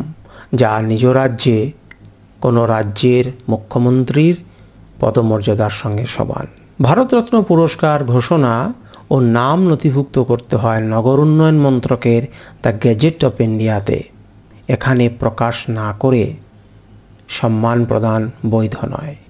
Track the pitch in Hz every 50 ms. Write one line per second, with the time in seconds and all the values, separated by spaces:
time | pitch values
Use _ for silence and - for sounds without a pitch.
0 | - 156 160 - - - - - - - - 117 123 110 107 110 110 110 113 110
1 | 127 127 127 131 131 131 117 107 - 127 113 110 113 143 - - - - - -
2 | - - - _ - - - - - 123 117 117 117 113 113 110 104 101 101 -
3 | - 123 123 123 127 127 131 - - - 110 107 - - - 123 120 123 127 131
4 | 127 - 131 147 156 170 175 170 - - - - - - - - - - - -
5 | - 113 107 127 113 113 110 104 101 113 104 107 107 104 104 - - 113 104 107
6 | 120 117 - - 110 - - - - - - - - - - - - 120 160 226
7 | 262 262 254 240 233 - 240 220 196 - 170 165 165 156 - - - 156 151 147
8 | 139 120 120 123 120 - 175 156 139 120 113 117 143 214 247 - - - - -
9 | - - - 135 127 117 113 120 123 135 156 180 190 175 156 - - 151 131 139
10 | 135 - - 139 123 123 120 117 - - - 110 120 113 113 110 110 110 110 113
11 | 110 131 135 139 151 156 151 156 156 160 156 151 143 139 131 123 123 - 131 120
12 | - 120 117 117 131 - - - - - - - - 120 104 107 - 123 113 107
13 | 143 165 160 - 147 127 - - 120 110 110 107 110 113 107 101 101 - - -
14 | - - - - - - - - - - - - - - 123 - - 131 131 123
15 | 120 117 120 - - 113 110 - 117 117 117 - - - 113 110 107 107 104 104
16 | - 131 131 117 101 - - - - - - - - - - - - - - -
17 | - - - - - - - - - 117 110 110 113 117 120 120 120 120 113 107
18 | 110 113 110 110 110 110 - - - 110 113 113 110 107 110 - - - - -
19 | 151 151 143 - -